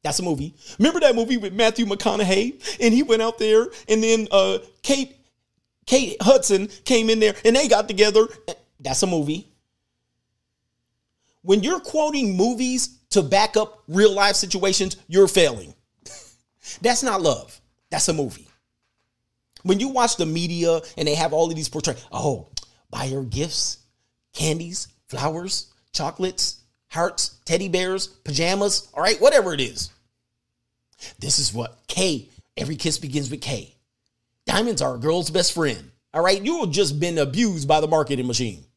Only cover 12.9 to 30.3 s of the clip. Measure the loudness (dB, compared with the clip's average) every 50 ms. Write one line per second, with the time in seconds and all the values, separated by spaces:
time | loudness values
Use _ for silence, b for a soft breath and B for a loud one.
12.9 | _ _ _ _ 0 0 2 4 2 2 2 2 2 0 0 0 -8 _ _ -4
13.9 | 2 4 4 4 6 4 2 2 2 0 -2 -2 -2 0 0 0 0 0 -2 -4
14.9 | -6 -12 _ 0 6 6 6 6 6 4 2 2 2 -4 -12 -18 -20 _ _ _
15.9 | _ _ _ -20 -20 -20 -20 -20 _ _ _ _ _ _ _ -20 -16 -2 0 0
16.9 | 0 0 -2 -2 -2 0 0 0 0 0 -6 -18 -20 _ _ _ _ _ _ _
17.9 | -4 -2 -2 -2 0 -2 -4 -6 -8 -14 -20 _ _ _ _ _ _ _ _ _
18.9 | _ _ _ _ _ _ _ _ _ _ _ _ _ -10 _ -2 0 0 0 -4
19.9 | 0 0 0 0 0 -2 -4 -4 -2 -4 -4 -6 -4 -2 0 0 0 -2 -4 B
20.9 | B -6 -2 -2 0 0 -2 -2 0 0 -2 -2 -2 -6 -8 -8 -8 -6 -6 -6
21.9 | -8 -8 B B -10 -4 -4 -4 -4 -4 -10 _ -16 -16 b b b b b b
22.9 | -10 -8 -6 -6 -6 -6 -8 -6 -6 -6 -6 -4 -4 -4 -4 -6 -6 _ _ _
23.9 | _ _ _ _ _ _ _ _ _ -4 -2 -2 -2 -4 -6 -10 -10 -12 -12 -12
24.9 | _ _ _ _ -8 -4 -4 -4 -4 -6 -6 -6 -6 -6 -8 _ _ _ _ _
25.9 | -8 -6 -6 -6 -4 -4 -6 -6 -4 -4 -4 -4 -6 _ _ _ _ _ _ _
26.9 | -4 -2 -2 -2 -2 -4 -6 -6 -6 _ _ -2 -2 -2 -2 -2 -2 -2 -2 -2
27.9 | -4 -6 -6 -8 _ _ _ -6 -4 -2 -2 0 0 0 0 0 -2 -4 -6 _
28.9 | _ -2 0 0 2 6 4 6 6 6 2 2 -2 -4 -4 -6 -6 -10 -10 -10
29.9 | _ _ _ _ _ _ _ _